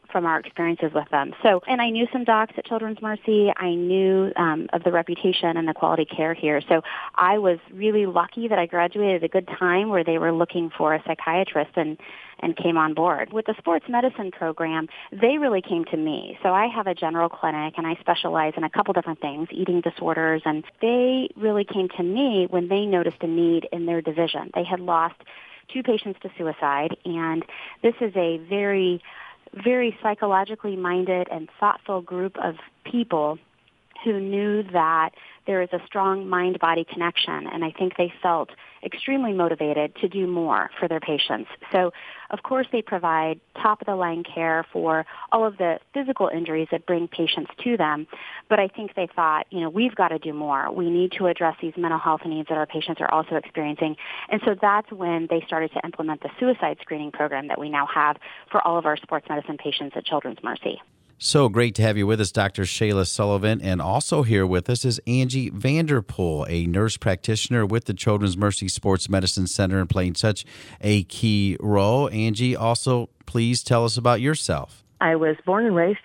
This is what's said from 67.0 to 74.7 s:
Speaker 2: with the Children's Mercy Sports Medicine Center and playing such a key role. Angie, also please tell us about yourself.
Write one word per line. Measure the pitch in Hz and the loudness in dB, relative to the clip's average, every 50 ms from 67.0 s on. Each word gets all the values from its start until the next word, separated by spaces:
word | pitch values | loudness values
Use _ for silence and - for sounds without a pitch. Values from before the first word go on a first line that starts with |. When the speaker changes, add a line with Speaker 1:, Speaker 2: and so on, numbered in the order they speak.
| - 107 92 87 - - 110 107 - - 123 117 107 | 0 0 0 0 0 -2 -2 -2 -2 0 0 0 0
Speaker 2:
with | 95 110 117 - | 2 0 -2 -2
the | - 101 | -2 -6
Children's | 90 - 117 104 101 104 98 90 92 | -2 0 2 2 2 2 0 0 2
Mercy | 107 104 95 - 98 92 | 0 0 0 0 -2 -4
Sports | - - - 101 95 90 - - | -6 -2 0 2 2 2 2 0
Medicine | 95 95 92 90 - 98 92 87 | 0 2 2 2 0 0 0 0
Center | - - 98 92 95 95 | 0 0 0 2 2 0
and | 92 82 | 0 0
playing | - 95 90 92 87 | 0 0 0 0 0
such | - - 110 104 - - - - - - - - - | 0 2 2 0 0 -4 -12 -18 -20 -20 -20 -14 -4
a | - 104 104 104 95 | 2 2 4 4 2
key | - - - - 110 107 104 98 98 90 - | 0 -4 -2 0 2 4 4 2 2 0 0
role. | - 107 104 98 98 104 120 135 143 - | 0 2 4 4 4 4 4 4 2 0
Angie, | - 107 110 113 107 107 123 127 127 | 0 0 0 0 0 0 0 0 0
also | - 113 113 120 - - 131 127 120 117 - _ _ - | 0 0 0 0 0 0 0 0 0 0 -4 _ _ -14
please | - - 117 117 117 123 117 - | -4 0 2 2 2 2 0 2
tell | - 123 117 117 | 2 4 4 4
us | 113 - 123 | 4 2 2
about | 117 123 120 107 | 4 4 4 4
yourself. | 123 143 160 - - - 87 73 64 - | 4 2 0 0 0 -2 -2 -2 -2 -6